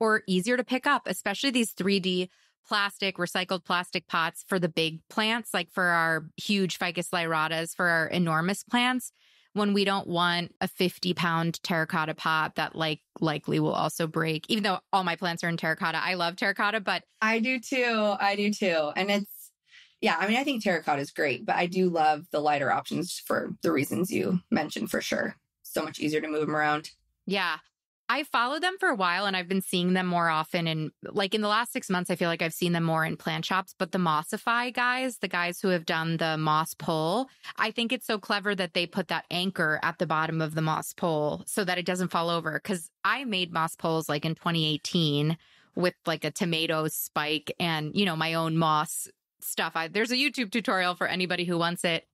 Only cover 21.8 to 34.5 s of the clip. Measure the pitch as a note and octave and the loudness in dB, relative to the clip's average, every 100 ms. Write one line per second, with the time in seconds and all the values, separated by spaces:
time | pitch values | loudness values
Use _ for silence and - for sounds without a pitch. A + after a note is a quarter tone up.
21.8 | F#3 E3+ D#3 D3+ F3 D3+ D3+ C#3+ C3+ C3+ | 2 4 2 2 -2 0 2 2 2 0
22.8 | - C#3+ F3 - - - - - - D#3 | -2 -4 -4 -6 -2 -2 -2 -2 0 2
23.8 | C#3+ - F#3 - F#3+ F#3 - - D3+ - | 2 0 0 0 0 0 0 -2 -2 -4
24.8 | - - - - G#3+ - _ _ - F3 | -4 -4 -2 -2 -2 -6 _ _ -8 -6
25.8 | D#3 - D3+ D3+ D#3 D3+ D3+ D3+ D3+ D3+ | -6 -4 -2 -2 -2 -2 0 2 2 0
26.8 | D#3 - _ _ - G3 F3 D#3 _ _ | -4 -16 _ _ -4 -2 0 -4 _ _
27.8 | _ _ - B3+ D4+ B3+ A#3+ D#4 F4+ F#4+ | _ _ -4 -2 0 0 0 0 -2 0
28.8 | F#4 A#3 F3+ F3 G3+ F#3 F3 F#3+ - F#3 | 0 2 2 2 0 0 0 -2 0 2
29.8 | F3+ F#3 F3+ F3 E3 D#3 D#3 F3+ E3+ D#3 | 4 2 2 2 4 2 0 0 0 -2
30.8 | D3+ - - - G3 G#3+ G#3 G#3+ A#3+ C4 | -4 -8 -6 -2 0 0 2 0 0 -4
31.8 | - F3+ F3 F3 F3 E3 E3 - F3 F3 | -2 -2 0 0 0 0 -2 0 0 2
32.8 | E3 D#3+ D#3+ D#3+ - D#3+ - F#3+ F#3+ - | 2 2 0 -4 -4 -4 -2 -2 -2 -6
33.8 | F3 F#3 E3+ D3+ - G#3 - | -4 0 2 2 0 -4 0